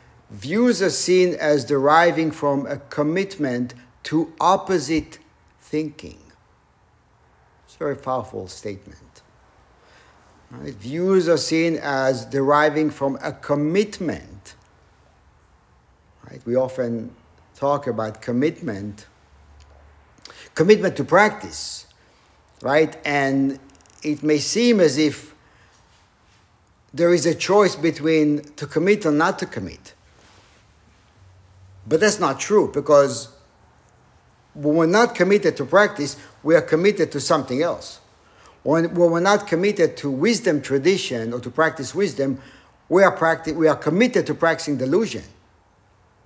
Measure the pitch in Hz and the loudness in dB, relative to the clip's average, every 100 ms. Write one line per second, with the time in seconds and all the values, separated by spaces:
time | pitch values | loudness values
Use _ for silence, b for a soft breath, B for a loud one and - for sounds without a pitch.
0 | b b _ 101 131 202 247 180 185 - | b b _ -16 -6 0 2 2 0 -2
1 | - 180 180 160 156 147 117 143 139 160 | 2 2 2 0 0 0 0 0 4 4
2 | 175 156 160 - 143 139 131 139 - - | 4 2 -2 -2 -2 -2 -4 -10 -8 -2
3 | 147 175 196 - 139 123 123 - B _ | -2 -2 -4 -6 -4 -4 -6 -10 B _
4 | - 156 160 - 165 190 - 180 139 160 | -4 -2 -2 0 2 2 0 -4 -2 -4
5 | 156 - _ _ _ _ - 151 156 147 | -4 -16 _ _ _ _ -8 -6 -6 -12
6 | - - - _ _ _ _ _ _ _ | -20 -20 -20 _ _ _ _ _ _ _
7 | _ _ _ _ _ _ _ _ 151 131 | _ _ _ _ _ _ _ _ -6 -6
8 | 135 127 98 104 92 - 107 95 - - | -6 -6 -6 -12 -14 -12 -12 -12 -16 -20
9 | - _ _ _ _ _ _ _ b b | -20 _ _ _ _ _ _ _ b b
10 | b b b _ _ - 143 110 110 160 | b b b _ _ -16 -16 -14 -10 -4
11 | 185 190 165 160 - 160 170 160 143 135 | 2 2 4 2 2 0 0 -2 -2 0
12 | 135 123 113 139 135 147 151 147 151 - | 0 -2 -4 -2 2 4 4 2 -2 -2
13 | 139 131 147 139 - 143 151 190 214 - | -6 -4 -8 -10 -4 -2 0 0 -2 -6
14 | 160 92 - - - - _ _ _ _ | -8 -8 -12 -20 -20 -20 _ _ _ _
15 | _ _ _ _ _ _ _ _ _ _ | _ _ _ _ _ _ _ _ _ _
16 | _ _ - 131 117 127 127 - 120 117 | _ _ -20 -16 -4 -2 -2 -4 -4 -6
17 | 110 - _ _ _ _ 139 143 135 110 | -10 -16 _ _ _ _ -2 -2 -2 -6
18 | 110 107 - 120 151 170 170 101 104 101 | -6 -8 -6 -2 -2 -4 -8 -8 -10 -14
19 | - _ _ _ _ - - - _ _ | -20 _ _ _ _ -20 -20 -20 _ _
20 | _ _ B B B - 170 214 180 127 | _ _ B B B 0 4 4 4 -2
21 | 131 175 208 208 87 - - - - _ | 2 4 2 0 -12 -14 -14 -14 -20 _
22 | b b b b _ _ 123 147 156 - | b b b b _ _ 0 2 2 -2
23 | 147 143 139 135 135 139 - _ _ _ | -4 0 0 0 -2 -4 -14 _ _ _
24 | 151 147 151 151 147 208 240 214 165 131 | -6 -4 0 0 0 0 2 4 4 4
25 | 151 - - - b b b b b b | 0 -2 -14 -20 b b b b b b
26 | b _ _ _ _ _ _ _ _ 135 | b _ _ _ _ _ _ _ _ 0
27 | 170 175 151 156 - 202 190 - 160 147 | 2 2 0 -2 2 4 4 0 -4 -2
28 | 151 160 151 147 - - 147 156 180 208 | 0 2 2 0 -6 -14 -6 -2 0 2
29 | 160 147 175 190 185 - 92 - - _ | 2 0 0 -2 -8 -10 -12 -14 -20 _
30 | _ b b b b b b _ _ _ | _ b b b b b b _ _ _
31 | _ _ _ _ _ _ - - - 160 | _ _ _ _ _ _ -20 -20 -2 2
32 | 208 202 156 - - 208 147 147 143 143 | 2 2 -2 -2 0 2 2 -2 4 6
33 | 139 120 - - _ _ _ _ _ _ | 6 0 -10 -18 _ _ _ _ _ _
34 | _ _ _ _ _ 147 147 160 165 208 | _ _ _ _ _ -4 0 2 2 4
35 | 240 - 180 202 185 147 127 190 208 - | 2 2 2 4 2 -2 2 4 4 0
36 | 143 - B B 147 165 156 156 196 208 | -8 -8 B B 2 2 4 2 2 2
37 | 156 143 - 160 127 127 165 - - - | -2 -4 0 0 0 -4 -4 -4 -12 -20
38 | _ _ b b b b - 165 165 170 | _ _ b b b b -2 0 0 2
39 | 170 165 190 202 - 165 202 202 156 - | 2 4 2 2 0 0 0 2 0 0
40 | 143 131 202 214 185 147 147 139 156 190 | -6 0 0 0 0 -2 0 0 2 0
41 | - 120 113 120 123 135 160 156 131 170 | -2 -6 -6 -8 -6 0 0 -2 -8 -4
42 | 196 120 139 131 B B B B _ 170 | -4 -2 -4 -4 B B B B _ 4
43 | 190 - 165 160 160 156 156 147 151 175 | 4 4 0 0 -4 0 2 2 0 2
44 | 247 190 156 147 165 160 - 135 131 175 | 2 2 -2 0 0 0 -4 -4 0 0
45 | 202 101 - _ _ _ _ _ _ _ | -2 -6 -14 _ _ _ _ _ _ _
46 | _ _ | _ _